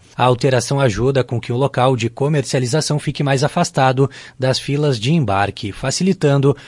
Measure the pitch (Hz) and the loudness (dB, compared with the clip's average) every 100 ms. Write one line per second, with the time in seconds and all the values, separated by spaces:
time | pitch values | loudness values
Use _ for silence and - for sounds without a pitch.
0 | - - 123 127 139 127 - 139 135 95 | -10 0 2 4 2 0 0 0 0 2
1 | 127 135 - 117 - 120 139 - 127 127 | 0 0 -2 -4 -4 -2 -2 0 0 2
2 | 113 - 139 156 127 139 127 156 - 147 | -2 -2 -2 0 0 -2 0 -2 -2 -2
3 | - - 143 139 143 - 175 - 131 131 | -4 -4 0 0 0 0 -2 2 2 2
4 | 135 - - - 131 127 - 143 151 120 | 0 -2 -20 -4 -2 -2 -2 -2 0 0
5 | 117 170 117 98 101 - 98 - 131 - | 0 0 2 0 0 -4 -10 -6 -6 -2
6 | 185 180 147 139 139 131 | 0 2 2 4 2 0